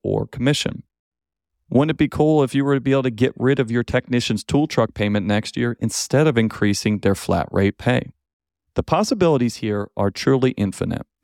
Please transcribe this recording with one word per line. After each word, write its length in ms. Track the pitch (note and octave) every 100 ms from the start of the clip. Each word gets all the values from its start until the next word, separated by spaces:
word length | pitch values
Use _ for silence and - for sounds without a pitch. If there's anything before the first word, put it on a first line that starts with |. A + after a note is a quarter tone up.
or 240 | G2+ G2+ -
commission. 560 | - B2+ D3 - - - _ _ _ _ _ _ _ -
Wouldn't 220 | B2+ D#3
it 60 | D#3
be 100 | D3
cool 360 | - D3+ D#3
if 100 | C3+
you 100 | C#3
were 120 | C#3+ C3+
to 60 |
be 100 | C3
able 120 | C3+
to 60 | B2+
get 240 | A2 B2+ -
rid 240 | B2+ C#3
of 120 | A2+
your 120 | A#2+
technician's 600 | - B2+ - B2 - G#2+
tool 240 | - C#3+ D#3
truck 260 | - A2
payment 320 | - G#2 G#2 G#2
next 320 | G#2 - -
year 180 | A#2+ A#2
instead 480 | A2+ - - C3+ D#3
of 100 | A#2
increasing 640 | A2 - G#2 G2+ G#2+ G#2
their 160 | G2 G2
flat 320 | - F2 -
rate 280 | - G2 -
pay? 320 | A#2+ B2 - - _ _ _ _ _ -
The 80 |
possibilities 720 | - D#3+ G#3+ A3 F3 C#3 A#2+ -
here 320 | G#2+ G#2 G#2 -
are 140 | G2+
truly 400 | - C3 C3+ B2+
infinite. 560 | - G2 - - - - _